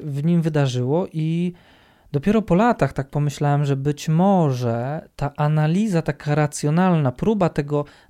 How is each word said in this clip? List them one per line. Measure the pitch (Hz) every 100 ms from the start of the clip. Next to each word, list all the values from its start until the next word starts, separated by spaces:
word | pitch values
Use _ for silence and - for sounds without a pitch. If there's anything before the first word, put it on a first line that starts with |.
w | 151 139 151
nim | 175
wydarzyło | 160 151 139 123 123 156 190
i | 160 156 170 175 175 _ _ _ _ _
dopiero | 143 185 220
po | - 175
latach | 233 226 135
tak | - 135
pomyślałem, | 147 147 - 143 143 143
że | 139
być | 139 147 -
może | 160 190 196 156 127 123 117 127 156 - -
ta | 143 -
analiza | 147 156 151 175 220 170
taka | 160 143 - 147
racjonalna, | 147 - 147 160 185 165 135
próba | - - 220 170
tego | - 143 147 143 - _